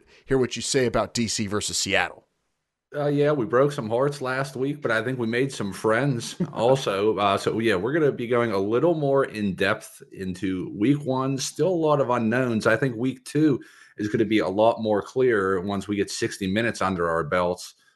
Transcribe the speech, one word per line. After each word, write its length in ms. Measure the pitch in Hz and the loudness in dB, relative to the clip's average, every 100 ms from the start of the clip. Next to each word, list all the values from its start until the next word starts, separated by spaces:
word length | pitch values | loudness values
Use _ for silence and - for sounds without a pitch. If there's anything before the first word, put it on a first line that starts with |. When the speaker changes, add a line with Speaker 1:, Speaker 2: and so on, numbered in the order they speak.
| - _ - | -16 _ -2
Speaker 1:
hear 140 | 131 | 0
what 160 | 117 120 | 0 -2
you 80 | |
say 240 | - 139 120 | -2 0 2
about 260 | 117 98 | 0 -2
D 140 | - 110 | -2 -2
C 180 | - 101 | -2 -4
versus 320 | 104 - 87 | -4 -4 -4
Seattle. 440 | 98 95 87 - _ _ _ _ _ _ _ 147 | 0 0 0 -6 _ _ _ _ _ _ _ -4
Speaker 2:
Uh, 120 | 147 | 0
yeah, 240 | 143 147 | 2 2
we 140 | 147 107 | 2 2
broke 260 | 120 143 | 4 2
some 180 | 143 110 | 0 -2
hearts 320 | 117 143 147 | 0 0 -2
last 340 | 127 131 139 123 | -4 -4 -4 -4
week, 240 | 135 143 | -4 -2
but 100 | 120 | -2
I 120 | 113 | 0
think 140 | 117 127 | -2 -2
we 80 | 113 | -2
made 260 | 120 139 | 0 0
some 220 | - 101 | -2 -6
friends 600 | 92 110 113 139 117 - - 156 | -2 2 2 2 0 -6 -6 -6
<laughs> 80 | |
also. 640 | - 117 139 123 98 107 95 | 0 2 4 2 0 2 2
Uh, 200 | 101 98 | 2 2
so, 200 | - 107 | 0 0
yeah, 180 | 113 92 | 2 2
we're 180 | 110 | 0
gonna 180 | 165 143 | 2 0
be 160 | 113 117 | 0 0
going 240 | 120 117 | 0 2
a 60 | 98 | 0
little 360 | 101 120 165 | 0 2 2
more 320 | 160 143 139 131 | 2 2 2 0
in 300 | 107 101 87 | -2 -4 0
depth 480 | 98 110 - - - | 0 0 -4 -20 -20
into 600 | - 95 90 95 92 87 98 | -10 -8 -4 -4 -4 -6 0
week 280 | 117 143 | 2 2
one. 360 | 143 131 135 135 | 0 -2 -2 -4
Still 300 | - - 170 | -6 -2 -2
a 0 | |
lot 320 | 175 156 143 | 0 2 2
of 100 | 120 | 2
unknowns. 560 | 120 110 123 127 110 - | 0 2 0 0 0 2
I 100 | 139 | 2
think 180 | 135 110 | 0 -2
week 300 | 131 131 - | -4 -6 -6
two 340 | 147 156 117 - - - - | 2 2 2 -4 -20 -18 -8
is 120 | 104 | -2
gonna 160 | 117 107 | 0 2
be 140 | 110 | 2
a 80 | 85 | 2
lot 340 | 98 113 117 | 4 4 4
more 200 | 110 101 | 0 0
clear 580 | - 131 127 107 95 95 | -2 0 2 2 2 0
once 260 | 98 101 98 | -2 -4 -2
we 80 | 101 | -2
get 160 | 95 | -2
sixty 340 | - 113 - 95 | -4 -6 -4 -2
minutes 360 | 101 117 - | 0 -2 -2
under 280 | 95 90 85 | -2 0 0
our 140 | 82 | -2
belts, 500 | 76 90 90 87 - - _ | 0 0 0 -2 -10 -20 _